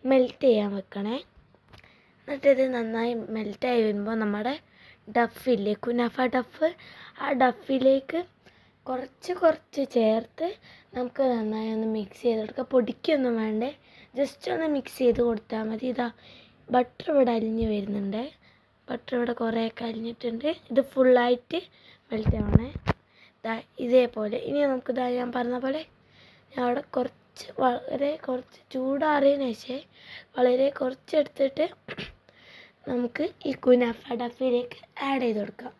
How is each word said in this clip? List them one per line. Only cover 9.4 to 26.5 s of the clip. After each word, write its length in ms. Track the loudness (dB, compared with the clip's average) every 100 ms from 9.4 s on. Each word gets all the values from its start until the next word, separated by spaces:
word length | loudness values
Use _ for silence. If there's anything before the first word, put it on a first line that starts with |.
| 4 4 _ -4 0
ചേർത്ത് 560 | 2 4 2 -2 -6 -6 -6 -16 -20 _
നമുക്ക് 320 | -8 -8 0
നന്നായി 460 | 0 2 -2 -4 -4
ഒന്ന് 140 | -2 -2
മിക്സ് 340 | -4 -6 -4
ചെയ്ത് 200 | -2 -2
കൊടുക്കാം. 260 | -4 -8 0
പൊടിക്കൊന്നും 640 | 2 2 -4 0 2 2 0
വേണ്ടേ, 320 | -2 -2 -4 -6 _ -20 -14 -4
just 280 | -4 -2 -6
ഒന്ന് 160 | -2 0
മിക്സ് 320 | -2 -4 0
ചെയ്ത് 220 | 2 4
കൊടുത്താൽ 420 | 0 0 -4 -6
മതി. 240 | -6 -6 -6
ഇതാ 200 | -4 -6 -6 -20 -20 -20 _ 0
ബട്ടർ 380 | 0 0 _ 0
ഇവിടെ 200 | 4 4
അലിഞ്ഞ് 340 | 4 0 -2 0
വരുന്നുണ്ട്, 560 | -2 -2 -4 -4 -6 -8 -12 _ _ _ _ -10
ബട്ടർ 260 | -10 -4 -2
ഇവിടെ 180 | -2
കുറേയൊക്കെ 500 | -2 -2 -2 -2 -4 -8
അലിഞ്ഞിട്ടുണ്ട്. 640 | -6 -8 -8 -8 -4 -4 -4 0
ഇത് 120 | 0 0
ഫുള്ളായിട്ട് 720 | 4 6 6 6 0 -2 -8 -8 _ -20 -20 _
മെൽറ്റ് 260 | -4 0 0
ആവണേ. 320 | 4 4 4 -10 -6 -6 _ _ _ _ -8
ദാ 80 | -8 -10 -8
ഇതേപോലെ. 580 | 4 4 4 0 -4 -4
ഇനി 160 | -2 0
നമുക്ക് 300 | 2 0 -4 -4
ദാ 100 | -2
ഞാൻ 220 | -2 -4
പറഞ്ഞ 260 | -4 -4 -2
പോലെ 220 | -4 -4 -8 _ _ _ -20 _
ഞാൻ 140 | _